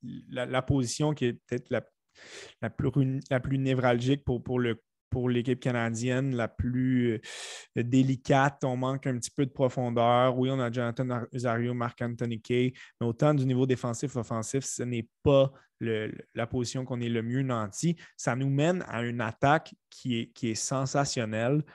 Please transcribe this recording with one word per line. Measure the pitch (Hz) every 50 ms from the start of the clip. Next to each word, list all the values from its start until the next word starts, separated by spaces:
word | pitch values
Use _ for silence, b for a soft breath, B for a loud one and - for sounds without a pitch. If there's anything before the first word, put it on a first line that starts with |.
le, | - - - - - -
la, | 131 123 123
la | 127 127 127
position | 127 - 143 135 123 117 - - 151 151 147
qui | - 127
est | 120
peut-être | - - _ - 120 127 - -
la, | 123 110 - _ _ _ _ _ B B B B B B B B B B
la | 113 113
plus, | - - 147 135 - 143 131 131 131 139 - -
la | 135 123
plus | - - 139 135
névralgique | 135 131 131 127 123 123 120 120 123 131 143 139 -
pour, | 139 123 117
pour | - 131 123 123
le, | 123 117 110 - _ _ _ _ _ -
pour | - 127 123 127
l'équipe | 120 120 120 131 127 127
canadienne, | - 131 120 120 117 113 113 110 120 127 127 131 139 139 127
la | 117 110 107
plus, | - - - 123 123 127 127 131 127 123 123 120 110 107 B B B B B B B B B B B 123
euh, |
délicate. | 120 120 131 131 131 131 135 - - - 139 135 135 143 - -
On | 143 131 127
manque | 127 127 131 139 139 -
un | 139 123
petit | 117 - -
peu | - - 139
de | 127
profondeur. | - - 131 123 - 135 123 120 117 117 117 120 120 123 127 131 123 127
Oui, | 127 131
on | 135 135
a | 123 117
Jonathan | 117 127 120 120 117 - 131 123
Ar-, | 123 117 120 - 143
Osorio, | 127 123 120 113 120 120 123
Marc-Anthony | 123 120 117 120 - - 123 117 117 - 120 117 113 104
Kaye, | - - 123 123 127 127 - b b b b -
mais | 117
autant | 117 117 - 151 151
du | 151 139 131
niveau | 135 127 123 131
défensif, | 127 123 - - 120 113 - 151 127 -
offensif, | 123 107 - 117 113 107 - - 135 -
ce | - - -
n'est | 120 123 123 113 110 - _ _
pas | - 151 139 135 135 139 b b b b b -
le, | 117 113 110 107 110
le, | 113 - - - _ -
la | 113 117
position | - - 127 120 - - 131 131
qu'on | 131 127 120
est | 120 117
le | 117 113
mieux | 113 117 123 135
nanti. | 135 131 123 110 107 98 - - 156 170 170 b b b b
Ça | b - 139 120
nous | 131 135 139
mène | 139 139 151 170 185 175 -
à | - 113 117
une | 120 120 120 120
attaque | 110 113 - - 143 139 151 160 - - - _ _ _
qui | - - - 131 117 117
est, | - -
qui | - - 127 113
est | 110
sensationnelle. | - - - 135 131 131 - - 143 143 143 - 131 113 107 110 110 117 127 147 156 151 b